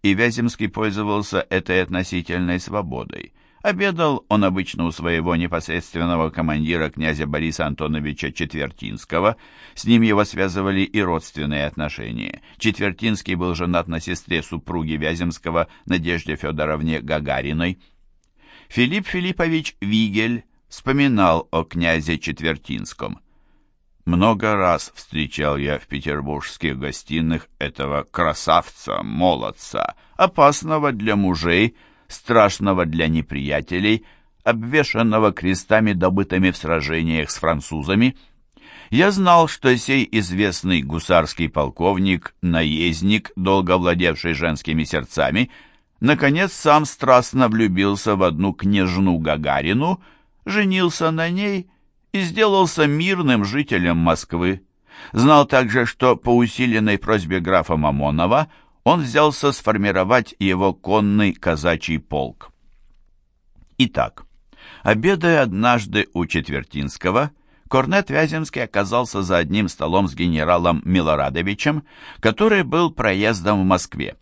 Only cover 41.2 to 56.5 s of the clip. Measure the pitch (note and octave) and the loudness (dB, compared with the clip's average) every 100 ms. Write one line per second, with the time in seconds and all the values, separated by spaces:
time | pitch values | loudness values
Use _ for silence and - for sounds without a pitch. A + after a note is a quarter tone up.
41.2 | D#2 - D#2 - C#2 - F2 F#2+ G2 F2 | 2 -2 -2 -2 -4 0 0 2 0 0
42.2 | - _ F2+ E2 D#2+ D#2 F2 D#2+ F#2+ G#2+ | -4 _ 0 0 0 0 -2 0 0 0
43.2 | - - F#2 G2 F2+ F#2 F2 F2 F2 D#2 | -2 -4 0 2 2 2 2 0 0 0
44.2 | F2 C#2+ E2 D2 - D#2 D2+ D#2 B1+ - | -4 -2 -2 -4 -4 -4 -2 -4 -4 -2
45.2 | C2+ F2 B2 - - _ _ _ A#2+ D3+ | 0 0 -2 -6 -20 _ _ _ 0 2
46.2 | C#3+ D#3 F#3+ - D#3 D3+ D3+ - C3 B2+ | 2 2 -2 0 4 4 2 -4 4 6
47.2 | B2 C3 B2 A2 A2 F#2 G2+ G2+ A2+ G2 | 6 2 2 4 2 4 2 2 0 2
48.2 | F#2 D#2 G2 F2+ G2 G#2 F#2 F2+ F#2+ E2+ | 2 2 -2 0 0 2 2 2 2 2
49.2 | D#2 D2+ D2 C#2 D2+ A2 D#3+ F3+ - _ | 0 -2 0 0 0 0 0 -4 -8 _
50.2 | _ _ - G3+ G3+ F#3+ F3+ - E3 D#3+ | _ _ -4 -2 0 2 0 0 -2 -2
51.2 | E3 F3+ G#3 G3 F3+ _ _ _ _ G3+ | -2 -2 -2 -4 -8 _ _ _ _ -4
52.2 | F3 F#3+ G#3+ G3 F3 - D3+ D3 F3 F#3+ | -2 2 4 4 2 4 2 2 0 0
53.2 | D3+ A#2 G2+ C3 D3 G2+ F2 E2+ E2 D#2+ | 2 2 0 -2 0 0 2 2 2 0
54.2 | - E2+ F2+ F#2+ _ _ _ - - G#2+ | -2 -2 0 -2 _ _ _ -20 -6 2
55.2 | C3 D3 C#3 C3+ A#2+ B2 A#2 - B2+ A#2+ | 6 6 6 4 4 0 0 2 2 2
56.2 | B2 A#2+ A#2+ | 4 4 2